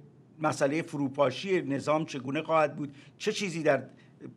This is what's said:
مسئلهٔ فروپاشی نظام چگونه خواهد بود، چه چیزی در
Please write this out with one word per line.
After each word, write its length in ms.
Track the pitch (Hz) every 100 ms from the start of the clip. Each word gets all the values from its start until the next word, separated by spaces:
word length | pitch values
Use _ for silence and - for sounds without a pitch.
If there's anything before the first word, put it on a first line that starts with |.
| - - - -
مسئلهٔ 420 | 156 131 143 156
فروپاشی 800 | 160 147 139 135 139 123 196 185
نظام 440 | 135 139 147 156 160
چگونه 360 | 143 123 143
خواهد 340 | 156 160 151 156
بود، 200 | 151 - - -
چه 140 | -
چیزی 320 | 214 202 165
در 200 | 151 135 120 - - - 131